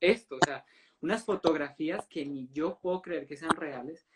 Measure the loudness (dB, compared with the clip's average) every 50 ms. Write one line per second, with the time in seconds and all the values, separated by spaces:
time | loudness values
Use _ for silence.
0 | 4 4 4 4 0 _ 2 4 4 4 4 -2 -12 _ _ -20 _ _ _ _
1 | -2 0 0 0 0 -2 -2 2 4 4 4 4 0 -4 -6 -4 -4 -4 -4 -4
2 | -8 -8 -8 -8 -6 -6 -6 -8 -10 -8 -4 -2 -2 -2 -4 -4 -2 -2 -2 -2
3 | -4 -6 -6 -6 -6 -8 -12 -6 -2 -2 -2 0 -2 -6 -6 -8 -8 -10 -12 -14
4 | _ _ _